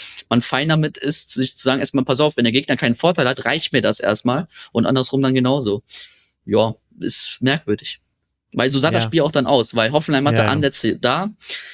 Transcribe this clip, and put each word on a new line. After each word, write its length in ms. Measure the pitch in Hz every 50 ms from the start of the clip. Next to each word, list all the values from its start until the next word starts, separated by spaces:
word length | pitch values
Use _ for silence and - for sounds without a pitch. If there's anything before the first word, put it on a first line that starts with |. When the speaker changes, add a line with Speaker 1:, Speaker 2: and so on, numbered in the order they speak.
| - - - - - -
Speaker 1:
man 140 | 117 120 117
fein 260 | - - 131 147 160
damit 280 | 160 156 156 151 - -
ist, 340 | - 139 151 - - -
sich 260 | - 127 131 127 - -
zu 60 | -
sagen, 160 | 131 131 139
erstmal, 260 | - - - 139 127
„Pass 140 | - 135 127
auf, 180 | 151 151 - -
wenn 60 | 120
der 100 | 117 113
Gegner 240 | 151 143 - 139 123
keinen 160 | - 123 117
Vorteil 340 | - - 170 180 - 143 123
hat, 180 | 131 - -
reicht 280 | 113 135 160 - - -
mir 80 | 131
das 180 | 104 107 113 -
erstmal“, 480 | - - 107 - - 123 123 147 190 - - - - -
und 140 | - 117 113
andersrum 340 | - 135 135 127 - - 135 135
dann 100 | 131 131
genauso. 480 | 131 127 127 135 147 127 104 101 104 - _ - - - - - - - _ _ _ _
Ja, 300 | - 101 110 110 113 110 - _ _ _ -
ist 400 | - - - - - - - -
merkwürdig. 560 | - 131 139 156 - - 104 - - - - - _ _ _ _ _ _ _ _ _ _ -
Weil 160 | - 120 135
so 80 | 135 139
sah 140 | 131 160
das 140 | - - 113
Speaker 2:
Ja. 20 | 113
Speaker 1:
Spiel 140 | 113 165
auch 100 | 143 147
dann 160 | - 147 131 123
aus, 260 | 143 127 113 - -
weil 180 | 117 110 113
Hoffenheim 360 | 135 151 160 - 151 135 143 143
hatte 100 | 117 113
Speaker 2:
Ja, 60 | 110
ja. 80 | 107
Speaker 1:
Ansätze 480 | 135 151 151 139 - - - 113 - -
da, 340 | - 120 131 160 190 214 214 - - - - - - -